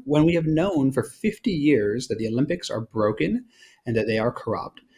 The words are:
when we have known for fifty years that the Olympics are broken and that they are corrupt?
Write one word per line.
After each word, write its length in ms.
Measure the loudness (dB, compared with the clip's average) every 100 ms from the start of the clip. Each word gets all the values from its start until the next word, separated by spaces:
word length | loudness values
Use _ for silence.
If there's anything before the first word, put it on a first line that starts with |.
| 0
when 200 | 4 4
we 80 |
have 140 | 4 0
known 440 | 0 2 2 0
for 120 | 0
fifty 480 | -4 -4 -4 -2 -2
years 560 | 0 2 4 2 -2 -4
that 100 | -4
the 100 | -2
Olympics 440 | 0 0 -2 -6
are 100 | -8
broken 640 | -6 0 0 2 0 -2 -6 _ -20 _ -2
and 100 | -2
that 120 | 0
they 100 | 0
are 140 | 0
corrupt? 500 | -2 -6 -6 -6 -14 _